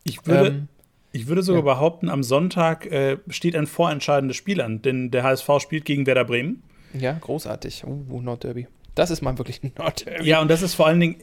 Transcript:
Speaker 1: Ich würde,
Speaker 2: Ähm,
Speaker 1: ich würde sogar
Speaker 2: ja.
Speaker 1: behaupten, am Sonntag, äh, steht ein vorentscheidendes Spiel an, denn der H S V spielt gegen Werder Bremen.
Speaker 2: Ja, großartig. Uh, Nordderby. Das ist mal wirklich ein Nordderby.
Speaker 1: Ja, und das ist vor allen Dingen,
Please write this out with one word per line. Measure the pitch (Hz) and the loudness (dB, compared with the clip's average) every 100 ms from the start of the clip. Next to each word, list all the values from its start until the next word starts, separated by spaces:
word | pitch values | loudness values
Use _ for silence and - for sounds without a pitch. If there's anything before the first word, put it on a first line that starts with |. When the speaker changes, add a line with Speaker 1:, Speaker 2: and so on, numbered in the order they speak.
Speaker 1:
Ich | 156 - 156 | -12 -6 2
würde, | 175 190 | 4 4
Speaker 2:
Ähm, | 143 147 _ _ _ _ | 2 -8 _ _ _ _
Speaker 1:
ich | 131 117 | -10 -2
würde | 175 | 0
sogar | 185 175 | 2 2
Speaker 2:
ja. | 139 | 4
Speaker 1:
behaupten, | 131 156 170 170 | 4 2 0 -4
am | 147 | -2
Sonntag, | 120 139 180 180 165 160 - | 2 2 2 2 0 0 -4
äh, | 147 135 139 - | -2 0 -2 -6
steht | - 170 165 | -2 0 0
ein | 147 | 0
vorentscheidendes | - 170 147 - 143 135 123 | 2 2 2 2 2 2 -4
Spiel | - 190 | -2 -2
an, | 117 110 | -2 -2
denn | 131 131 127 | -2 -2 0
der | 127 | 0
H | 131 | 2
S | 131 | 0
V | - 143 | 2 0
spielt | - 156 151 | 0 -6 -2
gegen | 143 135 | 0 2
Werder | 127 120 | 2 2
Bremen. | 120 147 254 - _ - | 0 -2 -6 -12 _ -14
Speaker 2:
Ja, | 131 127 | -6 -4
großartig. | 160 - 151 120 110 - - - | -4 -6 -8 -8 -10 -10 -12 -10
Uh, | 143 135 123 | -10 -10 -10
Nordderby. | 123 120 123 120 123 _ - - | -8 -8 -8 -8 -12 _ -6 -2
Das | 170 | 0
ist | 160 | 0
mal | 135 127 | -4 -6
wirklich | 131 - | -8 -10
ein | 131 - | -12 -6
Nordderby. | 160 - - - 160 | -6 -6 -8 -2 2
Speaker 1:
Ja, | 160 | 4
und | 156 | 4
das | 165 | 2
ist | 180 | 2
vor | - 156 | 2 4
allen | 175 | 4
Dingen, | 170 - | 2 -2